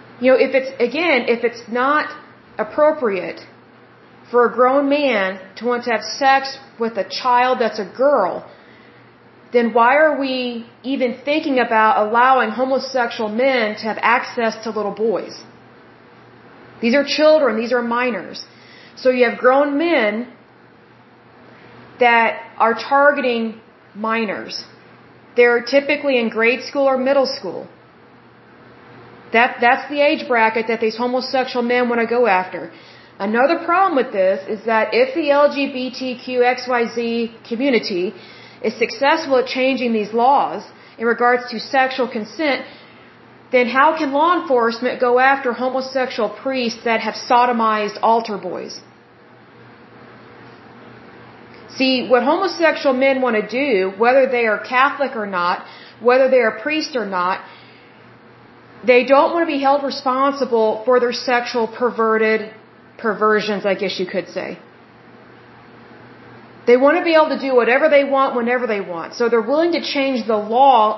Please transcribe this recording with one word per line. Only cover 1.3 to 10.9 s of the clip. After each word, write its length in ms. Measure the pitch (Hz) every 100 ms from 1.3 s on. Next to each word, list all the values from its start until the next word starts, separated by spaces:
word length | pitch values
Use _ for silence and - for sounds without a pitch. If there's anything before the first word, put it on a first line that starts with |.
| 233
it's 200 | 233 - -
not 380 | 240 269 302 302 - - - - -
appropriate 840 | 214 - 302 302 233 185 165 - - - - - - - - - -
for 140 | 240 233
a 80 |
grown 340 | 226 254 277 277
man 520 | 285 277 214 190 196 - -
to 80 | 233
want 180 | 240 240
to 60 |
have 120 | 214
sex 540 | - - 269 269 269 - - -
with 180 | 226 226
a 120 | 190
child 500 | - 254 247 254 247
that's 200 | 220 220
a 120 | 180 214 277
girl, 440 | 262 180 - - - - - - - - - - - -
then 220 | 240 233
why 220 | 233 226 285
are 240 | 311 277
we 460 | 269 262 247 233 233 -
even 340 | 254